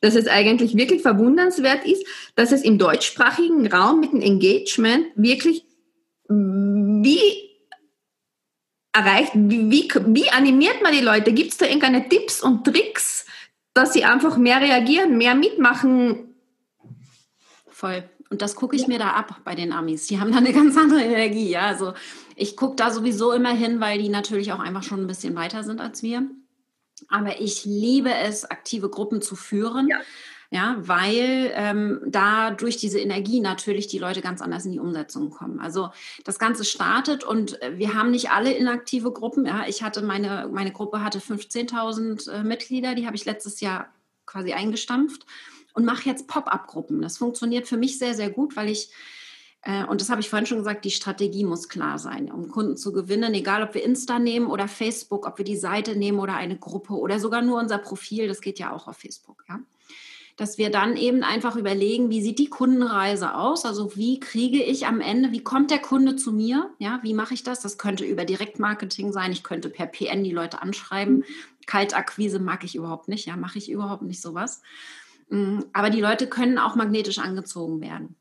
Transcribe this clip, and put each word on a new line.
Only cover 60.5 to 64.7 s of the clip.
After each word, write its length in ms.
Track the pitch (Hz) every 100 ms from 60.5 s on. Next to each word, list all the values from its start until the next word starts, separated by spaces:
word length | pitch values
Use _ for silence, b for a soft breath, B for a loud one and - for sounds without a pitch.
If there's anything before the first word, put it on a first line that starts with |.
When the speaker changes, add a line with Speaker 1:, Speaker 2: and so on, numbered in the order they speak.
| 208
Speaker 2:
wir 140 | 214
dann 260 | 208 208 240
eben 280 | 240 254
einfach 320 | - 220 240 233
überlegen, 540 | 202 196 202 240 247
wie 120 | 220
sieht 160 | 208 233
die 80 | 294
Kundenreise 840 | - 262 254 247 208 196 202 175
aus? 300 | - 202 330
Also 320 | 240 208 208 202
wie 240 | 226 262
kriege 420 | - 226 247 269
ich 240 | 254